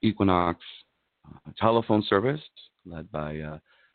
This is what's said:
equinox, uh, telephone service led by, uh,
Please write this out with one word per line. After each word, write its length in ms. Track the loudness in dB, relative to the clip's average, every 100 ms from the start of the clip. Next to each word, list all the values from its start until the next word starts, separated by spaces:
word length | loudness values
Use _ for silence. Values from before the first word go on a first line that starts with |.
equinox, 600 | -2 2 2 4 2 -2 -8 -20 _ _ _ _ -20
uh, 240 | -20 -20 -2
telephone 480 | 2 2 2 0 2
service 320 | 2 2 -2 -8 _ -20 _ -18
led 260 | -16 -10
by, 300 | -8 -8 -8
uh, 180 | -10 -12 -18 _ _